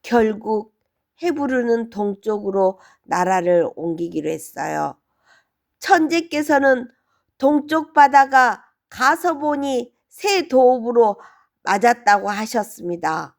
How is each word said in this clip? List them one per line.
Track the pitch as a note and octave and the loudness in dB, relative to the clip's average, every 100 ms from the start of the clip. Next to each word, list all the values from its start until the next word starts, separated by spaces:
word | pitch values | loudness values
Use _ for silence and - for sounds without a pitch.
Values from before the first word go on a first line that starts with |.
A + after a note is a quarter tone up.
결국 | - A#3 A3 G#3+ G#3 G#3+ G#3+ _ _ _ _ _ | 0 2 2 -2 -4 -6 -6 _ _ _ _ _
헤브루는 | E4+ D4 C#4+ C4 A#3 A#3 A3+ | -4 -4 -2 -2 0 -2 -4
동쪽으로 | G3+ G#3 G3 A3 G#3 G3+ F#3+ F#3+ F#3+ _ _ | -6 -6 -4 -6 -6 -4 0 0 -2 _ _
나라를 | _ F3+ F3+ F#3+ F3 F3 D#3 - | _ -2 0 0 2 2 0 -4
옮기기로 | E3 E3 E3+ E3 D3+ | -8 -6 -6 -6 -6
했어요. | D#3 - C#3+ D#3 D3+ D3 - _ _ _ _ _ _ _ _ | -8 -12 -10 -8 -6 -6 -10 _ _ _ _ _ _ _ _
천재께서는 | - F4+ D#4 E4 E4 D4 D4+ C#4+ C#4 B3+ B3 _ _ _ _ _ | 0 0 2 -2 -2 -6 0 2 2 0 -4 _ _ _ _ _
동쪽 | C4+ D4 D4 D#4+ D#4 | 0 0 0 -4 0
바다가 | D4 C#4+ C#4 C4+ - B3 F#3+ _ _ _ | 4 6 6 4 4 2 -2 _ _ _
가서본이 | F#3+ C4 E4 F4 C#4+ D4+ D4 C#4 B3+ A#3+ _ _ | -2 0 0 -2 -2 -4 -4 -2 -4 -6 _ _
새 | - G4+ G4 D4 | -8 -2 -2 2
도읍으로 | C4 B3 B3+ A3+ A#3 A3 G3+ - _ _ _ | 4 4 2 0 2 2 0 -14 _ _ _
맞았다고 | - G3 A#3 A#3+ G3+ G3+ G3 | -4 2 2 2 2 2 0
하셨습니다. | G3+ A3 A#3 G#3 - F3 F3 E3 D#3+ D3+ | -6 -4 -4 -6 -10 -10 -6 -4 -4 -8